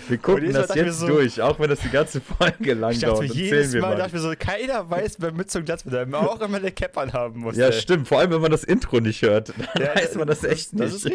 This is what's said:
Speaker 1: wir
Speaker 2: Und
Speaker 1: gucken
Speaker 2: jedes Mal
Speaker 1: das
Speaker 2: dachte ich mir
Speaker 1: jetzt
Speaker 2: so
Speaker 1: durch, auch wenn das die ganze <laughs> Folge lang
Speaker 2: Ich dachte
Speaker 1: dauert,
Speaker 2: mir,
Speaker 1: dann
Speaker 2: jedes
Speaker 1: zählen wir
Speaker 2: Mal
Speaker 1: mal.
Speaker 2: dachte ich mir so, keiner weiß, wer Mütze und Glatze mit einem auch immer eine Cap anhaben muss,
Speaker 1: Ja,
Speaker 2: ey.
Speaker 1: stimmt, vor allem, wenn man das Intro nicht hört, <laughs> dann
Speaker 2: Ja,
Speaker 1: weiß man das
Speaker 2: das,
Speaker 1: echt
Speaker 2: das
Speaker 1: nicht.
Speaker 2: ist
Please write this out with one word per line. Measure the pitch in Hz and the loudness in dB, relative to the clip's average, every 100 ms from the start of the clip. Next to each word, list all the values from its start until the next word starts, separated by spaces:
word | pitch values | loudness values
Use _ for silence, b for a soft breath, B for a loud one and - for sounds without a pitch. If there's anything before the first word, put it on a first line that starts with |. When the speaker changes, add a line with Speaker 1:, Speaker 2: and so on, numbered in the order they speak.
| - | -4
Speaker 1:
wir | 120 | -2
Speaker 2:
Und | |
Speaker 1:
gucken | - 185 | 2 2
Speaker 2:
jedes | 151 | 2
Mal | 135 | 2
Speaker 1:
das | - | 2
Speaker 2:
dachte | 190 | 2
ich | 170 | 0
mir | |
Speaker 1:
jetzt | 165 | 0
Speaker 2:
so | 170 | 2
Speaker 1:
durch, | 151 127 113 | 4 4 2
auch | 123 151 | 0 2
wenn | 151 | 0
das | 143 | 0
die | 131 | 0
ganze | 131 156 139 | 0 0 -4
<laughs> | |
Folge | - - 175 - 143 113 | -6 0 0 0 0 0
lang | 113 | 0
Speaker 2:
Ich | 120 | 0
dachte | 123 | 2
Speaker 1:
dauert, | 110 | 2
Speaker 2:
mir, | 135 | 0
Speaker 1:
dann | 131 | -2
Speaker 2:
jedes | 190 | 2
Speaker 1:
zählen | 147 143 | 2 2
wir | 120 | 2
Speaker 2:
Mal | 110 | 0
Speaker 1:
mal. | 104 | 0
Speaker 2:
dachte | 180 | -2
ich | |
mir | 170 | -2
so, | 160 160 | -4 -4
keiner | - 208 262 247 170 | -4 -4 -2 -4 -2
weiß, | 175 208 - | -4 -4 -4
wer | 165 | -6
Mütze | 165 190 180 | -6 -6 -4
und | 156 | -4
Glatze | 165 - | -6 -4
mit | 123 | -4
einem | 127 | -2
auch | 143 160 220 | 0 0 0
immer | 208 202 | -4 -4
eine | 190 | -4
Cap | - 180 - | -4 -6 -4
anhaben | 135 123 120 117 | -4 -4 -4 -6
muss, | 117 113 | -4 2
Speaker 1:
Ja, | 127 | 4
Speaker 2:
ey. | |
Speaker 1:
stimmt, | 113 107 175 123 | 4 2 0 2
vor | 139 | 2
allem, | 175 | 4
wenn | 165 | 2
man | 156 | 2
das | 156 - | 2 2
Intro | 208 - 120 | 0 2 2
nicht | 113 110 | 2 2
hört, | 117 107 107 | 4 4 0
<laughs> | - - | -6 -6
dann | - | -2
Speaker 2:
Ja, | 135 170 | 0 0
Speaker 1:
weiß | 165 | 0
man | 160 151 | 0 0
das | 151 | 0
Speaker 2:
das, | 160 | 0
Speaker 1:
echt | - - 196 | -2 -2 -2
Speaker 2:
das | 117 | -2
Speaker 1:
nicht. | 202 | -2
Speaker 2:
ist | 143 | -4